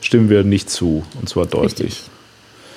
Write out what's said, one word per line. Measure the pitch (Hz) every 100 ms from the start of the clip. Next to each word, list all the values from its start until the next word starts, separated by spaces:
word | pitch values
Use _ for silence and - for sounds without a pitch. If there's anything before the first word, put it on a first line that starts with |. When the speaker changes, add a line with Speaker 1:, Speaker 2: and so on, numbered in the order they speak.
Speaker 1:
stimmen | - 117 107
wir | 104
nicht | 101 101 -
zu, | - 87 78 78 -
und | -
zwar | 95 82
deutlich. | - - - -
Speaker 2:
Richtig. | - - - - _ _ - -